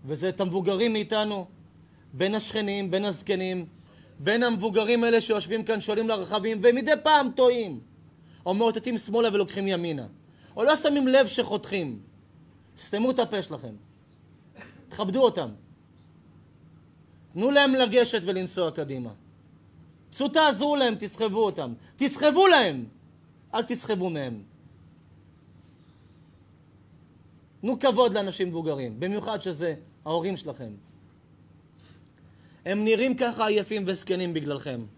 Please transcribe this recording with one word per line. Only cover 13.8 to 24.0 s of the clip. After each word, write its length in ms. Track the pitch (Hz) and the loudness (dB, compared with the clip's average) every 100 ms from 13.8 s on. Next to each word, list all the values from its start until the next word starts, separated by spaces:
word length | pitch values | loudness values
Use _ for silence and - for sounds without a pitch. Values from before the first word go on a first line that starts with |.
| - _ _ _ _ - - - - - - | -20 _ _ _ _ -20 -20 -20 -20 -20 -18
תכבדו 340 | - 202 226 | -6 -2 2
אותם. 260 | 247 180 123 104 - - _ - - - - - - - - - - _ - - - | 2 2 -8 -10 -20 -20 _ -20 -20 -20 -20 -20 -20 -20 -20 -20 -20 _ -20 -20 -14
תנו 180 | 165 240 | -2 4
להם 240 | 285 277 | 6 6
לגשת 460 | 262 247 247 240 220 | 4 4 4 2 0
ולנסוע 480 | 175 185 185 - 165 | -2 -4 -4 -2 -4
קדימה. 420 | 160 139 131 120 101 - - _ - - - - - - | -4 -8 -8 -10 -16 -20 -20 _ -20 -20 -20 -20 -20 -18
צאו 160 | - 277 | -4 0
תעזרו 480 | 320 311 202 294 | 4 4 4 0
להם, 200 | 294 247 220 | 2 2 0
תסחבו 460 | 208 - 220 202 | -8 -4 -2 2
אותם. 280 | 214 170 131 117 - | 0 0 -8 -8 -16
תסחבו 520 | - 269 - 302 320 381 | -4 -4 2 4 6 8
להם! 380 | 311 202 135 113 - - - _ _ _ | 8 6 -2 -10 -18 -20 -20 _ _ _
אל 80 | 220 | -6
תסחבו 480 | 220 240 - 202 | -4 -6 -4 -2